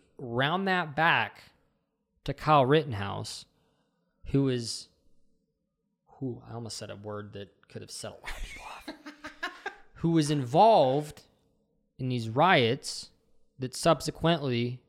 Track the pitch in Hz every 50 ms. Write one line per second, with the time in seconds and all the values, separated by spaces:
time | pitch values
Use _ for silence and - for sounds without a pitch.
0 | _ _ _ - 147 120 117 120 131 143 165 185 196 190 185 180 170 156 139 151
1 | 160 170 151 127 110 104 - - - - _ _ _ _ _ _ _ _ _ _
2 | _ _ _ _ - - 147 - - 147 156 147 131 123 143 160 147 143 120 98
3 | 98 98 98 104 107 - - - - _ _ _ _ _ _ _ _ _ _ _
4 | _ _ _ _ - - - 139 139 135 127 123 117 113 - - - - _ _
5 | _ _ _ _ _ _ _ _ _ _ _ _ _ _ _ _ _ _ _ _
6 | _ _ _ - 139 127 117 117 - - 117 117 117 110 - - 110 101 104 98
7 | 104 107 104 104 104 104 101 101 101 95 _ _ _ _ - - 101 - - -
8 | - 107 92 - - - - - - - - - - - - - - - 302 -
9 | - 302 294 - - 302 - - - 359 - - - 392 - - - _ - -
10 | - 165 165 165 151 143 151 147 131 120 123 160 202 226 220 190 147 127 131 143
11 | 151 151 151 - - _ _ _ _ _ _ _ _ _ _ _ _ _ _ -
12 | 131 127 127 123 113 110 110 131 156 180 190 156 123 113 123 135 - - - -
13 | - - _ _ _ _ _ _ _ _ _ - 127 127 - - - 170 160 -
14 | - - - - - 160 170 156 139 139 123 117 120 120 123 127 _